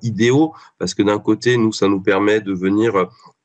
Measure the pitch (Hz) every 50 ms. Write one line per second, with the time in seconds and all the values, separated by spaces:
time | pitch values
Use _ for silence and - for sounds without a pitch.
0 | 110 113 101 98 117 120 131 147 160 156 - - - - _ - 92 90 - -
1 | 101 104 104 104 - 110 107 104 - 123 123 120 110 110 - - 101 98 101 95
2 | 98 104 95 95 101 104 107 110 98 98 95 87 92 95 101 107 113 117 101 95
3 | 90 - - _ - - _ _